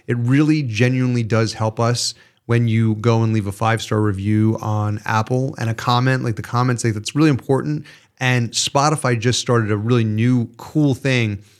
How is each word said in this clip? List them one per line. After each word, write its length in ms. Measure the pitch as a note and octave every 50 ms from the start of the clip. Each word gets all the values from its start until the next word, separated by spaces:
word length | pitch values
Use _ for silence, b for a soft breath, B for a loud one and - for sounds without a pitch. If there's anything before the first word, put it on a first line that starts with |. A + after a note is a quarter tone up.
| B
it 100 | B B2
really 460 | A#2+ A#2+ A#2+ C3 C#3+ D#3 D3+ D#3 D#3 C#3+
genuinely 600 | B2 G#2+ G#2 B2 B2 B2+ B2+ B2+ B2+ B2 A#2+ A2+
does 300 | G#2 A#2 A2 A2+ G#2 -
help 260 | - A2+ A2 G#2+ -
us 340 | A#2 A#2 B2 A#2 - - - b b b b b b
when 220 | - A#2 A#2 A#2+
you 280 | A2+ A2 A2+ A2+ A2 A2
go 280 | A2 G#2+ A#2+ A2+ A2+ A2+
and 100 | A2+ A2
leave 140 | A2 G2+
a 40 | G2+ G2
five-star 460 | - A2+ A2 A2+ G#2 - - A2 G#2+
review 560 | G#2+ G#2 G2 F#2+ G2 G#2 G#2+ G#2+ A2 A2 A2 -
on 380 | - G#2+ G#2+ G#2+ G#2 G#2 G#2+ G#2 -
Apple 500 | - A2+ A2 G#2+ - B2+ B2+ C3 C3+ -
and 120 | - A#2+ A2+
a 40 | A2+
comment, 500 | - - B2+ B2 A#2+ B2+ C3 C3 B2+ B2
like, 120 | A#2+ G#2+
the 60 | -
comments, 420 | G#2 - - A#2+ B2 B2+ B2 A2+ -
like, 100 | A#2 G#2
that's 220 | G#2+ G#2 - -
really 140 | C#3+ D#3 D#3
important. 560 | C#3 A#2 - - C3+ C3 B2 D3+ D3+ D3 D3 B B B B B B -
And 320 | C3 B2+ B2+ B2 A#2+ A2
Spotify 680 | - - - - - C#3+ C#3 D3+ D#3 D3 - B2+ B2 A2+
just 200 | G#2 B2 A#2 -
started 320 | - - A#2+ A#2 A2 G2+
a 60 | G#2+
really 260 | G#2 G#2 A#2 B2+ A#2+ A2
new 440 | G#2+ A2 G#2+ A2+ B2 B2+ B2 A#2 A2+ -
cool 360 | - - - - D#3 D3+ C#3+ B2+
thing 460 | B2+ - C#3 C3 B2 A2+ G#2+ G#2 G2 b b b